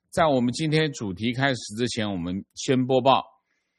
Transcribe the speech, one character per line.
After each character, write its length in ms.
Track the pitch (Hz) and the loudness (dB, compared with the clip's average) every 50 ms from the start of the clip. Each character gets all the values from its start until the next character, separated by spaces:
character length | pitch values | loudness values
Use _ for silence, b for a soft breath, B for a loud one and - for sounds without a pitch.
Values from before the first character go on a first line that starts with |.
| _ _ | _ _
在 160 | - 190 170 | 0 2 2
我 160 | 156 139 127 | 4 4 2
们 100 | 120 123 | 2 0
今 180 | 117 147 160 156 | -2 -2 -2 0
天 220 | 151 156 156 156 | 2 2 0 0
主 220 | 143 - 117 98 90 | -2 -6 -6 -6 -6
题 180 | 98 110 123 | -4 -4 -4
开 220 | 117 123 139 139 127 | -2 0 0 0 0
始 200 | 117 - - 104 | -2 -6 -8 -6
之 100 | 110 123 | -4 -4
前， 240 | 117 - 120 107 104 | -4 -2 -4 -4 -4
我 60 | 101 | -4
们 260 | 90 85 87 90 98 - _ _ | -4 -4 -4 -6 -6 -8 _ _
先 320 | - - - 135 127 127 | -6 -2 0 0 2 2
播 140 | 127 135 127 | 2 2 4
报 240 | 120 135 127 107 - - _ _ _ _ _ _ _ _ _ | 6 6 4 4 2 -4 _ _ _ _ _ _ _ _ _